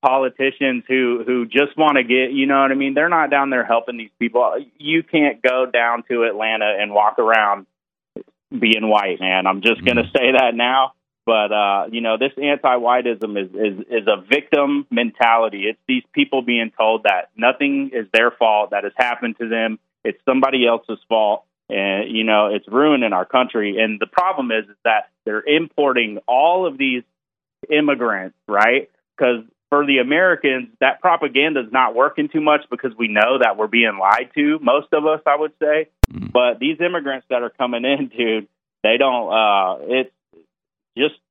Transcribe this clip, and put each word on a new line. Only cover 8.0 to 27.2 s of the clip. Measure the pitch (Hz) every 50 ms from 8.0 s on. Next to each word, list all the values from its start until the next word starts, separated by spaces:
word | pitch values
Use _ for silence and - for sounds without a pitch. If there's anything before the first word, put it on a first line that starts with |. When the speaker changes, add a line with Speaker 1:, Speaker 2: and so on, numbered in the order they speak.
| _ _ _ - - _ _ _ _ _
Speaker 1:
being | - - 117 110 110 107 107 110
white, | 107 104 101 98 90 -
man. | 92 92 92 95 95 95
I'm | 95 98
just | 92 110 117 - 85
gonna | 117 120 120 117
Speaker 2:
Mm-hmm. | 98 - 139
Speaker 1:
say | 127 120 131
that | 127 131 120 117
now. | 117 120 123 127 135 131 131 _ _ _ _ _ _ _
But, | - 113 110 107 101
uh, | 107 107 101 101 98 98 98 -
you | 113 117
know, | 117 113 110 110
this | 127 139 - -
anti-whiteism | 143 147 143 139 - 139 127 123 120 120 123 127 123 123 117 104 113 107 104 101
is, | 98 92 92
is, | 98 110 107 98 95 110 _
is | 123 - 101 -
a | 107 98
victim | 90 98 131 147 143 - - 147 143 139 143 143 139 _
mentality. | 123 117 120 117 107 - 120 117 117 117 113 110 101 101 98 104
It's | 113 _ _ -
these | 131 127 - _ _
people | - 143 135 - 135
being | 123 120 120 117 113 113 _
told | - 110 110 113 113 107
that | 107 98 90 87 - _ 107
nothing | 113 123 131 - 143 139 139 139 139 135 131
is | 123 110 98
their | - 113 117 120
fault | - - 120 113 107 104 107 98
that | 104 101 98
has | 101 - -
happened | 127 123 120 117 123 117 110 _
to | 120 113
them. | 113 113 110 113 110 110 _ _ _ _ _
It's | 113 101 _ _ -
somebody | 131 135 131 135 135 131 120
else's | 117 117 113 - - 113 - _ _
fault. | 117 110 107 104 107 - _ _ _ _ _ _
And, | 113 101 98 101 95 98 107 -
you | 117 110 110
know, | 110 107 104 107 104
it's | 107 104 - -
ruining | 104 123 143 156 147 131 123 110 98
our | 92 92
country. | - - 127 127 120 - 117 104 104 98 107
And | 113 110 107 101
the | 110 101
problem | _ - 180 190 190 143 131 120
is, | 113 110 107
is | 98 104 _ _
that | 117 110 107 - - _ _ _
they're | 113 104 107 -
importing | 147 147 160 165 156 _ - 147 139 127 123 117 107 104 101 - -
all | 120 127 147 165 175 185 185
of | 170 139 135
these | 139 135 127 123 117 _ _ _